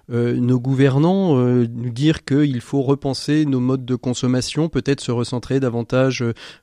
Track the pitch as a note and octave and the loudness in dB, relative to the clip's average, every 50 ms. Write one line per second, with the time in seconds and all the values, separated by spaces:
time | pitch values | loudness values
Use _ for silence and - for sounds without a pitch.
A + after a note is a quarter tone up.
0 | _ - A#2+ A#2+ A#2+ A#2+ B2 B2 B2 B2 B2+ B2 A#2+ C3+ C3+ C3 C#3 C3+ C3 C#3 | _ -6 -2 -2 0 0 0 0 2 2 2 0 0 0 2 4 4 4 4 4
1 | D#3 F3 F#3+ G3 F#3+ F3 C#3+ B2+ B2 B2 B2 B2 A#2+ A#2 A#2+ A#2+ A#2+ B2 A2+ A#2+ | 2 2 2 2 2 2 4 4 4 4 4 2 2 0 -2 -6 -6 -6 -4 0
2 | D3 D#3 D#3 - - - C3+ C#3+ D3+ C#3+ B2+ A#2+ - - C3+ C#3 B2+ C3 C#3+ C#3+ | 0 0 0 0 -2 0 2 2 2 2 0 -4 -6 -4 -2 -2 2 0 0 0
3 | - C#3 B2+ - - D3 D3 D#3 D#3 C#3+ C3+ B2+ B2 B2+ C3 C3+ B2 A#2+ B2+ A#2+ | 0 -4 -4 -4 -4 -2 0 0 2 2 0 0 2 0 0 -2 -2 -4 -4 -4
4 | - B2 A#2+ - - B2 B2+ B2+ B2+ - - D3 D#3+ E3 - C3 - C#3 C#3 - | -2 -4 -4 -2 0 0 0 0 -2 -2 -2 -2 -2 -2 -2 -2 0 0 -2 -2
5 | - - A#2 A#2+ A#2 - C3 A#2+ - - C3 C#3 C3+ B2 A2+ A#2+ A2+ - B2+ C3 | -2 -4 -2 -2 -2 -4 -4 -8 -4 -2 -2 0 0 0 -2 -2 -4 0 0 2
6 | C3 C3 B2 - B2 A#2 A2+ - - - - - | 2 2 0 -2 -2 -4 -4 -6 -12 -20 -20 -18